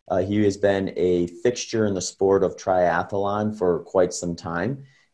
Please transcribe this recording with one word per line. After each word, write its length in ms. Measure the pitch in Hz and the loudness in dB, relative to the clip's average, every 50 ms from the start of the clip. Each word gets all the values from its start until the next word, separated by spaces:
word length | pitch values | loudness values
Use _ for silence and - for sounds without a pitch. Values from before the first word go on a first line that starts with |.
| _ | _
Uh, 120 | - - 95 | -4 -2 -2
he 240 | 92 98 104 104 107 | 0 0 2 2 2
has 120 | 101 98 | 2 2
been 380 | 104 101 101 98 98 95 92 - | 2 2 2 2 2 -2 -2 -2
a 320 | - 85 90 90 87 87 | 0 2 2 2 2 0
fixture 580 | 87 - - - 123 120 - - - - 113 107 | -2 -4 -2 -2 -2 -2 -2 -4 -4 -2 0 0
in 80 | 104 98 | 0 0
the 80 | 92 | -2
sport 420 | 87 - - - 98 98 98 98 92 | -4 -6 -4 0 2 4 4 4 2
of 120 | 90 - | 0 -2
triathlon 1040 | - - 98 92 92 90 85 82 87 87 - - 98 98 101 101 104 107 107 107 | -2 -2 0 2 4 4 4 2 0 -2 -2 -4 -4 -2 -2 -2 -2 -2 -4 -2
for 220 | - 90 90 87 76 | 0 0 0 0 0
quite 340 | - - - 95 90 90 - | -2 0 2 2 2 2 0
some 220 | - - 87 82 | -4 -6 -6 -6
time, 480 | - - 85 82 87 90 117 139 135 - - _ _ _ _ | -6 -8 -6 -4 -4 -4 -4 -6 -8 -12 -18 _ _ _ _